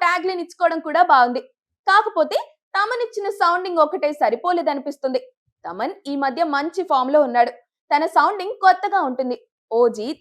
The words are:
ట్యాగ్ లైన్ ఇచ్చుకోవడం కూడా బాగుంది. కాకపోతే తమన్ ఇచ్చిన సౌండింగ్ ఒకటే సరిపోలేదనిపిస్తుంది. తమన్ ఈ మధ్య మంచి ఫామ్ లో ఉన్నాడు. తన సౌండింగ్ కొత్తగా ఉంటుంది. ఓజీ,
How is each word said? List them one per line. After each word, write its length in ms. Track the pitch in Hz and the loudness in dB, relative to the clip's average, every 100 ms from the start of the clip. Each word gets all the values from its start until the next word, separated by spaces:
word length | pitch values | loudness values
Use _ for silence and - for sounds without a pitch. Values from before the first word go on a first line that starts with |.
ట్యాగ్ 240 | 349 359 359 | 0 0 -2
లైన్ 140 | 370 | -6
ఇచ్చుకోవడం 360 | 339 - 339 330 320 | -8 -2 0 0 0
కూడా 140 | 311 349 | 2 6
బాగుంది. 300 | 269 247 247 - _ _ _ - | 6 6 0 -10 _ _ _ 2
కాకపోతే 480 | 392 427 349 302 427 - _ _ 392 | 2 2 0 0 -2 -6 _ _ -4
తమన్ 260 | 427 494 453 | -2 -2 -6
ఇచ్చిన 220 | 427 392 403 | -6 -6 0
సౌండింగ్ 400 | 339 359 370 330 | 0 0 -2 0
ఒకటే 260 | 302 285 294 294 | 0 0 -4 0
సరిపోలేదనిపిస్తుంది. 960 | 233 240 349 349 302 277 285 - 262 247 - _ _ _ 165 | -2 0 -2 0 -2 -4 -6 -8 -4 -6 -8 _ _ _ -12
తమన్ 280 | 180 262 403 277 | -8 -8 -8 -8
ఈ 20 | 277 | -4
మధ్య 180 | 269 269 339 277 | -4 -2 -2 -2
మంచి 260 | 311 370 349 | -4 -6 -2
ఫామ్ 220 | 269 254 302 | -2 2 2
లో 40 | 269 | 2
ఉన్నాడు. 240 | 240 233 - _ _ - | 2 0 -2 _ _ -2
తన 120 | 294 320 320 | -2 0 2
సౌండింగ్ 400 | 320 403 370 508 | 2 0 -8 0
కొత్తగా 360 | 381 370 403 392 277 | 2 2 0 -2 -2
ఉంటుంది. 260 | 254 254 247 _ _ - 226 | -4 -6 -6 _ _ -4 2
ఓజీ, 280 | 240 214 226 320 | 2 0 -8 -6